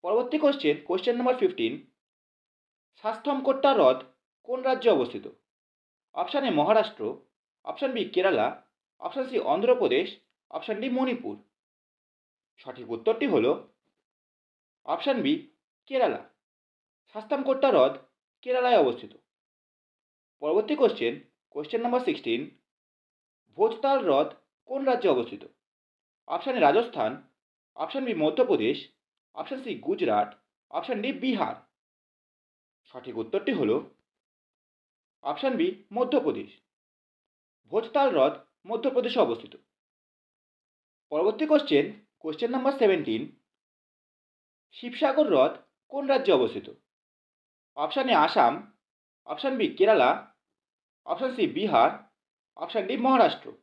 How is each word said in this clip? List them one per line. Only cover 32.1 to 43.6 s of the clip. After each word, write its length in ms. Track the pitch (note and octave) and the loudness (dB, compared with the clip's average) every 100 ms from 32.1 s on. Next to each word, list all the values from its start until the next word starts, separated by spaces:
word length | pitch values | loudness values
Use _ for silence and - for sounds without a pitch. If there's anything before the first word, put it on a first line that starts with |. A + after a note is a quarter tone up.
| _ _ _ _ _ _ _ _ | _ _ _ _ _ _ _ _
সঠিক 240 | B2+ B2+ A2+ | -18 -10 -8
উত্তরটি 300 | A2 G3 G3+ G#3 | -4 -2 -2 0
হলো 160 | A2+ B2+ - _ _ _ _ _ _ _ _ _ _ _ _ _ | 2 0 -2 _ _ _ _ _ _ _ _ _ _ _ _ _
অপশন 280 | C3+ D3+ C4+ A3+ | -8 -4 -2 0
বি 120 | F3 G#3+ _ G#3+ | -2 -4 _ -4
মধ্যপ্রদেশ। 540 | B3 C4+ D#3 A2+ G2 _ _ _ _ _ _ _ _ _ _ _ _ | 0 0 0 -4 -10 _ _ _ _ _ _ _ _ _ _ _ _
ভোজতাল 360 | G3+ A3+ C#4+ C#4 | -4 -2 0 2
হ্রদ 240 | E3+ C3+ - _ _ F#3 | 4 2 0 _ _ -10
মধ্যপ্রদেশে 540 | A3+ C4+ B3+ A#3+ A3+ B2 | -4 -2 -2 -2 0 0
অবস্থিত। 280 | A#2 - - _ _ _ _ _ _ _ _ _ _ _ _ _ _ _ | 0 -10 -20 _ _ _ _ _ _ _ _ _ _ _ _ _ _ _
পরবর্তী 320 | D3+ F#3+ G#3+ D4+ | 0 0 0 2
কোশ্চেন, 380 | D4+ D4+ C#3+ D3+ - _ _ | 2 4 2 2 -6 _ _
কোশ্চেন 280 | D#3+ D#3 A#3 | -10 -6 -4
নাম্বার 200 | B3+ C4 C4+ | -2 -2 2
সেভেনটিন, 420 | A3 F3+ C#3+ A2 D3 _ _ _ | 2 2 0 -4 -6 _ _ _